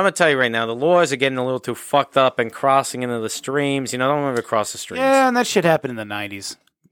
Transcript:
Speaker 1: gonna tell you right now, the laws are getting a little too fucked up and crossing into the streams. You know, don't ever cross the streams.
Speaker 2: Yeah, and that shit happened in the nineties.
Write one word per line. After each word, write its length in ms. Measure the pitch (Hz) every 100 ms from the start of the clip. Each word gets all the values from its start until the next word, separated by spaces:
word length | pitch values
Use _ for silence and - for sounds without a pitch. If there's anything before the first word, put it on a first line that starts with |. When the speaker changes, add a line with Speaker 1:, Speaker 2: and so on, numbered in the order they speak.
Speaker 1:
gonna 80 | 190
tell 180 | 165 165
you 80 | 139
right 120 | 123
now, 140 | 113
the 100 | 113
laws 380 | 117 151 175 165
are 40 | 131
getting 200 | 135 131
a 80 |
little 160 | 127 127
too 140 | -
fucked 420 | 117 - 143 135 139
up 220 | 131 -
and 120 | 113
crossing 520 | - 139 135 131 -
into 160 | 123 120
the 100 | 110
streams. 640 | - - 139 143 139 127
You 60 | 123
know, 100 | 131
don't 180 | 147 143
ever 100 | 120
cross 320 | - 110 104
the 60 | -
streams. 220 | - 247
Speaker 2:
Yeah, 280 | 269 269 262
and 80 | 240
that 100 | 240
shit 180 | 208
happened 260 | 170 160 127
in 60 | 120
the 80 | 104
nineties. 500 | 104 104 101 95 - _ _ _